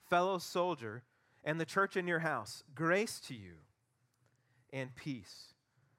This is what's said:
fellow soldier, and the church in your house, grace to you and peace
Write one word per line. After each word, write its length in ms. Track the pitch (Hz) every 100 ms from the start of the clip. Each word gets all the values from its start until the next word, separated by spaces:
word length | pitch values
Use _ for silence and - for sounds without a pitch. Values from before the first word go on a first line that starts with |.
| -
fellow 260 | 175 180 185
soldier, 640 | - 185 180 160 117 110 - _ _ _
and 160 | 139 160
the 60 | 160
church 320 | - 196 196
in 80 | 175
your 140 | 170
house, 440 | 160 135 104 - - 143
grace 440 | 165 185 220 -
to 120 | -
you 220 | 120 95 82 73 _ _ _ _ _ _ _ _ _ _
and 220 | 135 127
peace 640 | 127 - 127 95 - - _ _ _ _